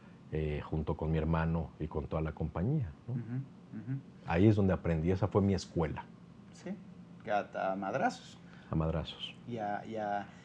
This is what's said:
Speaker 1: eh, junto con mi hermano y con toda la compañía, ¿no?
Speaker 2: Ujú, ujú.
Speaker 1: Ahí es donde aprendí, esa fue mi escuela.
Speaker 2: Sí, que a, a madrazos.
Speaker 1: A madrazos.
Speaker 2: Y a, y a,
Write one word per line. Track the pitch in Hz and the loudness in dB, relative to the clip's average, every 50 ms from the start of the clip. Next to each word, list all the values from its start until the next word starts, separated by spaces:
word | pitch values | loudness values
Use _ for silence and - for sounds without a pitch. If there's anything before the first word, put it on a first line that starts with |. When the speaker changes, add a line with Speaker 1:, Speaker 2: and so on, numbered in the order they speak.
| - - - - - - | -20 -20 -20 -20 -10 -4
Speaker 1:
eh, | - 78 78 76 73 71 - | -2 0 0 0 0 -2 -4
junto | - 78 78 76 - 80 | -2 -2 -2 0 -2 -2
con | - 78 78 | 0 0 2
mi | 80 80 | 2 2
hermano | 78 80 82 80 82 82 82 85 76 67 - - | 4 4 4 4 4 4 2 0 0 -4 -6 -6
y | 78 76 | -6 -4
con | - 78 73 - | -2 -4 -4 -2
toda | 87 80 | -2 -2
la | 78 78 73 | -2 -2 -2
compañía, | - 82 80 - 87 90 123 151 156 117 82 - - - - | -2 -4 -2 -2 0 0 2 2 0 0 -2 -6 -8 -8 -6
¿no? | 123 | -4
Speaker 2:
Ujú, | 120 110 110 123 131 131 - - - - - - 110 107 120 135 | -4 -4 -4 -4 -6 -6 -8 -12 -18 -18 -14 -12 -10 -6 -6 -6
ujú. | 135 - - - - - - | -6 -6 -10 -16 -10 -4 0
Speaker 1:
Ahí | 82 87 98 113 | 4 6 8 8
es | 104 | 8
donde | 104 98 95 87 | 8 6 4 4
aprendí, | - - 85 82 80 78 87 | 2 2 2 2 2 4 2
esa | 95 92 110 92 | 2 2 2 4
fue | - 107 | 4 4
mi | 98 98 98 | 6 6 4
escuela. | 85 - - - - 82 - - - - - - - - - - - - - - | 2 0 -2 0 0 0 0 0 -4 -8 -12 -14 -20 -20 -20 -20 -20 -20 -20 -18
Speaker 2:
Sí, | - - 180 202 - - - - - - - - - - | -12 -10 -8 -8 -8 -10 -16 -18 -18 -18 -18 -18 -10 -2
que | - | 0
a, | 104 104 92 - - 98 95 95 | 2 2 2 0 -2 -2 0 0
a | 95 | 0
madrazos. | 98 98 95 110 135 226 247 - - - - - - - - - - - - | 0 0 0 2 2 2 2 0 -2 -8 -16 -18 -18 -18 -18 -18 -18 -6 -2
Speaker 1:
A | - | 0
madrazos. | 80 80 80 80 80 76 - - - - - - - - 120 | 2 2 2 2 0 -2 -4 -6 -8 -8 -10 -10 -10 -10 -8
Speaker 2:
Y | 120 113 | -6 -4
a, | 104 101 101 98 90 | -2 -2 -2 -2 -4
y | 110 110 110 | -4 -4 -4
a, | 107 104 101 101 98 - - - - | -2 0 -2 -2 -4 -6 -10 -16 -18